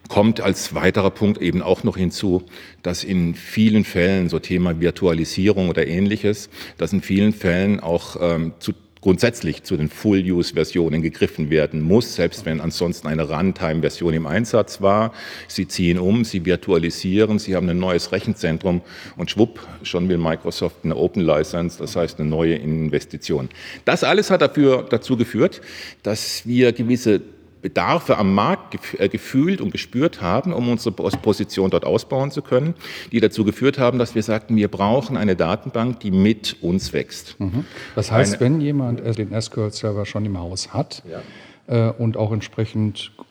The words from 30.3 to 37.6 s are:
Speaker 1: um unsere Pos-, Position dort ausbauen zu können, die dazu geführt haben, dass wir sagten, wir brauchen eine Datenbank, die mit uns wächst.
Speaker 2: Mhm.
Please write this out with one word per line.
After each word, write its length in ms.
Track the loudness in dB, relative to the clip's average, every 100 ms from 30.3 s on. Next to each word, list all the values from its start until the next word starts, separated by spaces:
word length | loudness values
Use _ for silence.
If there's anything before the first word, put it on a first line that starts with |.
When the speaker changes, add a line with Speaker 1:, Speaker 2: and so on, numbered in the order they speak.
| 0 0
Speaker 1:
um 160 | -2 0
unsere 260 | 0 -2
Pos-, 220 | -2 -2 0
Position 540 | 0 2 0 0 2
dort 160 | 2 2
ausbauen 440 | 0 0 -2 -2
zu 120 | -4
können, 320 | 0 0 0 -4 -10 -16 -4
die 80 | 2
dazu 240 | 2 2 0
geführt 340 | 2 0 2
haben, 200 | 2 2
dass 160 | 0 -2
wir 60 |
sagten, 360 | -2 -4 0 0
wir 100 | 0
brauchen 480 | 0 2 2 0 -2
eine 220 | 0 2
Datenbank, 640 | 2 0 -4 -4 -2 -4
die 100 | 0
mit 460 | 4 4 2 -4 -6
uns 300 | -2 -2 -2
wächst. 480 | -4 -4 -10 -18 -8
Speaker 2:
Mhm. 240 | -4 -4